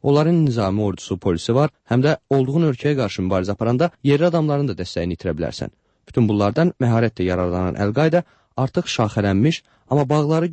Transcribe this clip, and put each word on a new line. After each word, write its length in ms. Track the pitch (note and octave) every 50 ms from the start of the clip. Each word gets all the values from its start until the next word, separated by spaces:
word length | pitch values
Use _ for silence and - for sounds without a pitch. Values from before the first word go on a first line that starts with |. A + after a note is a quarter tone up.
Onların 380 | - C#3+ C#3+ D3 D3+ E3 F3 E3 D#3
nizami 360 | C#3 A2+ A#2 G2+ F#2+ G2 G#2+
ordusu, 360 | G#2+ G2+ F2+ - - - G2 F2
polisi 360 | - G2+ E2+ E2+ - - A#2
var, 160 | C3+ D3 D3+ - _ _ _
həm 120 | A#2 B2+ C3
də 100 | D3+ D3+ - _ _
olduğun 400 | C#3 C3+ C3 B2+ C#3+ E3 E3 D3+
ölkəyə 260 | B2+ - - D3 D3 C3
qarşı 240 | A#2 G2 - - F#2
mübarizə 280 | F#2 G2 F#2 F#2 G2 G2+
aparanda 360 | - A2 A#2 B2 B2+ E3+ E3+ - _
yerli 240 | - C#3 C#3+ C#3+ E3 F3
adamların 400 | E3 E3 D#3 D3+ C#3+ C#3+ C#3+ B2+
da 40 | F2+ F2+
dəstəyini 380 | F2+ - - F2 E2+ F2+ E2+ -
itirə 180 | - F2+ D#2 D2+
bilərsən. 320 | D#2+ A#1 - - - - - _ _ _ _ _ _ -
Bütün 200 | - C3 A#2 G#2
bunlardan 440 | G#2+ G2+ G2+ G2+ G#2 D#3 E3 F3+ - -
məharətlə 460 | C3 A#2+ A2+ A2+ A#2 A2 - - F2+ F#2
yararlanan 500 | F2+ F2+ F2+ F2+ F2 F2+ F#2 F2+ - - G2+
Əl-Qaidə 400 | G#2 A2 C3+ D#3 D#3+ D#3+ F3 E3+ - _ _ _ _ _
artıq 340 | - C3 B2 - F3+ - -
şaxələnmiş, 720 | - - A2+ G2+ - A2 G2+ G2+ F#2+ G2 A#2+ D#3+ E3 - - _ _ _ _ _
amma 180 | C3 D3 C#3 B2+
bağları 400 | D3 D3+ D3 D3 D#3+ D#3+ E3+ F3